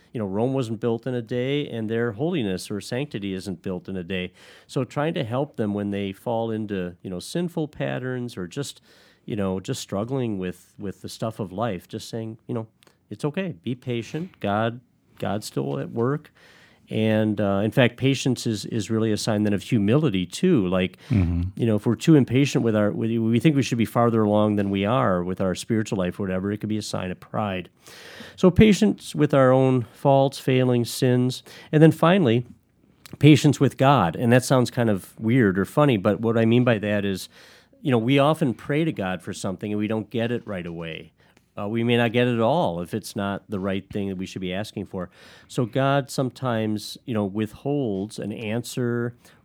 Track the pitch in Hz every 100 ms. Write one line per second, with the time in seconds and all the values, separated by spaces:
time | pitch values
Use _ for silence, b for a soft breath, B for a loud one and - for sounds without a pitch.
0 | b 123 101 98 123 135 113 107 120 113
1 | 135 123 107 123 127 147 143 113 107 113
2 | 120 104 156 180 104 92 - 104 - 123
3 | 143 117 98 95 95 82 101 90 90 95
4 | 85 92 90 - B B B 147 123 -
5 | 151 170 120 123 143 - 107 101 101 101
6 | 98 95 - 113 113 110 104 101 90 87
7 | 104 90 - 170 175 170 147 - 139 135
8 | 127 127 120 117 90 143 135 - b b
9 | b b - 104 98 95 92 131 - 98
10 | 113 135 120 101 92 92 _ - 101 -
11 | 104 - 113 110 95 92 117 113 - 110
12 | - 117 113 110 - 120 110 _ b b
13 | - 104 151 143 190 - 110 123 127 117
14 | 113 156 180 - 101 104 113 120 - _
15 | _ - 104 98 - - 135 139 - 113
16 | 120 147 - _ b b b b - 117
17 | 110 110 107 104 101 98 107 120 120 -
18 | 135 131 139 120 120 104 113 113 98 110
19 | 110 104 - 107 107 101 - 120 101 135
20 | 156 92 90 - 180 151 92 92 92 -
21 | B 107 87 85 92 - 120 104 123 110
22 | - 156 120 123 143 143 117 107 104 117
23 | 113 113 113 117 160 139 117 117 104 123
24 | 117 113 104 107 107 104 98 98 101 127
25 | 117 90 87 92 95 90 - 113 110 101
26 | 90 90 98 92 98 107 107 107 101 104
27 | 92 90 - 120 104 95 87 _ B B
28 | B B B B 185 170 220 190 208 -
29 | - - 147 139 131 131 131 127 117 -
30 | 143 135 135 - - 127 127 123 117 -
31 | 131 123 127 127 - B B 156 160 156
32 | 165 202 139 117 120 - _ _ _ _
33 | - - 147 143 151 - 131 - 135 139
34 | 85 - 120 123 123 131 117 - 117 98
35 | - - 110 131 104 92 92 - 147 110
36 | 107 98 113 113 113 120 123 110 104 104
37 | 101 92 - b b b b _ 151 120
38 | 117 139 143 160 143 104 - 143 165 117
39 | 95 90 - 92 104 90 107 104 107 110
40 | 104 117 117 120 113 95 87 85 82 80
41 | 80 _ b b _ - 104 117 117 120
42 | 117 120 123 117 113 156 135 85 87 113
43 | - 107 101 95 - 104 98 98 - 107
44 | 98 92 92 107 92 92 107 - 90 95
45 | 87 B B B B - 117 135 135 139
46 | 131 - 131 - 131 113 107 104 - -
47 | - 110 101 101 107 - 135 147 127 95
48 | 107 - 101 113 107 113 120 - 120 120
49 | 120 - b b